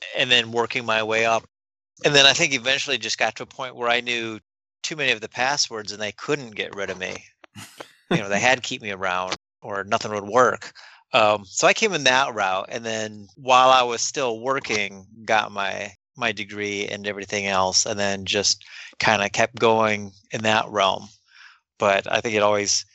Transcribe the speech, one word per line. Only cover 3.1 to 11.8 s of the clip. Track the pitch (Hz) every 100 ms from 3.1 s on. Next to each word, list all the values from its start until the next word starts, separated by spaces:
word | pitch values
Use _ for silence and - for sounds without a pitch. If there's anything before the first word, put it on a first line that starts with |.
| -
got | 113 -
to |
a | 113
point | - 127 127
where | 120
I | 120
knew | 120 120 113 107 - _ _ _
too | - 156
many | 131
of | 110
the | 107
passwords | - 127 143 - 110 101
and | 104
they | 104
couldn't | - - 147 120 101
get | 92
rid | 98 95
of | 92
me. | 92 95 - _ _ 104 - - - _ -
You | 165
know, | 101
they | 101
had | 120 131
to | -
keep | 131
me | 110
around | 95 92 90 92 92 _ _
or | 113 98
nothing | 98 110 113
would | 104 101
work. | 117 120 - - - - - _
Um, | 127 107 104
so | 95 - 165
I |
came | 196